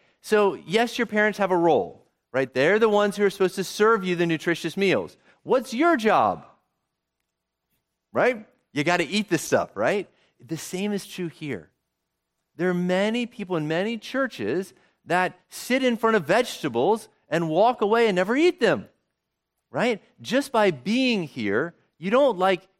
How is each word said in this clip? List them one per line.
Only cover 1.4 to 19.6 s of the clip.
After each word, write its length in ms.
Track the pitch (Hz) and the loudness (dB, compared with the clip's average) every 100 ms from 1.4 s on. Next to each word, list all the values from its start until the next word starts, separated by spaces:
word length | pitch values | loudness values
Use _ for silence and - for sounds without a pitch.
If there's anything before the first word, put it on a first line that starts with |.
| 196 | 0
a 40 | 180 | 2
role, 480 | 170 127 85 - _ _ _ | 4 4 0 -10 _ _ _
right? 200 | 127 131 | -4 -2
They're 260 | - 147 214 | 2 2 4
the 80 | 220 | 4
ones 280 | 208 208 202 | 2 0 0
who 80 | |
are 60 | 202 | 0
supposed 260 | - 185 196 | 2 -2 -2
to 80 | |
serve 400 | 180 - 214 226 | -6 2 2 2
you 120 | 185 170 | 0 -2
the 100 | 170 | -2
nutritious 500 | 160 175 165 165 - | -2 -2 -4 -4 -2
meals. 400 | 190 120 82 - _ _ | 0 0 -2 -14 _ _
What's 300 | 147 254 - | -2 -2 -2
your 220 | 233 339 302 | 0 2 2
job? 500 | 214 160 107 82 - _ _ _ _ _ _ _ _ _ _ _ _ _ _ _ _ | 2 4 2 0 -10 _ _ _ _ _ _ _ _ _ _ _ _ _ _ _ _
Right? 340 | 113 226 233 - _ _ | 0 0 -2 -10 _ _
You 120 | 139 | -4
gotta 220 | 147 175 143 | 0 0 0
eat 200 | 202 202 | -2 -2
this 140 | 160 | -2
stuff, 280 | - 117 - | 0 0 0
right? 340 | 98 120 196 - _ _ _ | -2 -2 -2 -6 _ _ _
The 120 | 120 160 | -14 -12
same 360 | - 185 208 | -10 -8 -6
is 140 | 202 - | -6 -8
true 220 | - 170 | -10 -10
here. 420 | - 151 101 73 _ _ _ _ _ _ _ _ - | -10 -10 -10 -12 _ _ _ _ _ _ _ _ -4
There 140 | 180 | -2
are 40 | |
many 520 | 175 180 185 208 240 233 | -2 0 0 0 -2 -6
people 300 | - 185 175 | -8 -6 -4
in 120 | 151 | -2
many 300 | 160 208 233 | -2 -2 -6
churches 760 | - 262 262 - 101 165 196 _ _ _ | -6 -4 -4 -4 -4 -4 -6 _ _ _
that 340 | - 175 180 - _ | -2 0 -2 -6 _
sit 340 | - - 254 | -14 -2 0
in 140 | 262 226 | 0 0
front 200 | 226 220 | 2 0
of 100 | 143 | 2
vegetables 840 | 214 247 - 151 117 156 220 - _ - | 0 0 -4 -4 0 0 0 -4 _ -4
and 200 | 165 165 | -4 0
walk 340 | 160 226 240 | 2 2 2
away 240 | 202 226 233 | 0 2 2
and 100 | 185 | 2
never 200 | 190 254 | 0 2
eat 240 | 349 - | 2 2
them, 280 | 214 123 - _ _ _ _ _ _ _ | 0 0 -4 _ _ _ _ _ _ _